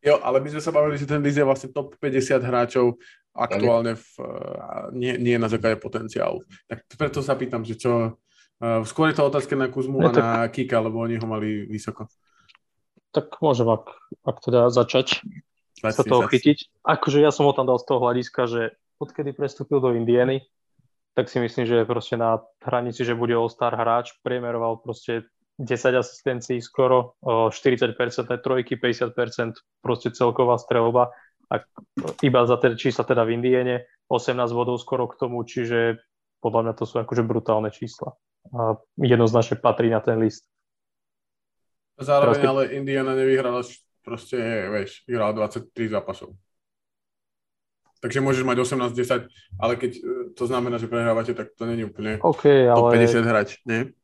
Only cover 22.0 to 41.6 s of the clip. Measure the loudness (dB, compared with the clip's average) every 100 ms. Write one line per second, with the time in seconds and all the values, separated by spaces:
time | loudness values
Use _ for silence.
22 | -4 -2 0 0 -4 _ -4 -2 -2 -4
23 | -4 -2 0 0 -2 -2 -2 0 0 0
24 | -2 _ -6 -6 -4 -4 -4 -6 -10 -10
25 | -6 -6 -8 _ _ -14 -4 0 2 2
26 | 0 -4 -4 -4 -4 -6 -4 0 4 4
27 | 2 _ -2 2 2 2 0 2 0 0
28 | -4 -2 -4 -4 0 -2 -2 -2 -2 -2
29 | -4 -2 -4 -4 -6 -8 _ _ -4 -2
30 | -4 0 0 4 2 2 2 2 4 2
31 | 2 -2 _ _ _ -6 -6 -20 _ -8
32 | -8 -2 2 4 4 4 2 0 -2 -2
33 | 0 0 0 0 2 2 2 -4 -8 _
34 | _ -2 -2 -2 -2 -2 -2 -4 -4 -6
35 | -6 -6 -6 -6 -8 -6 -2 0 0 -4
36 | _ _ _ _ -2 0 -2 -4 -6 -6
37 | -2 -2 0 -2 0 -2 -2 -8 -14 -12
38 | -14 -14 _ _ -14 -4 -2 -4 _ -2
39 | 2 6 6 4 0 0 0 2 0 2
40 | 0 0 0 -2 _ _ _ _ _ _
41 | _ _ _ _ _ _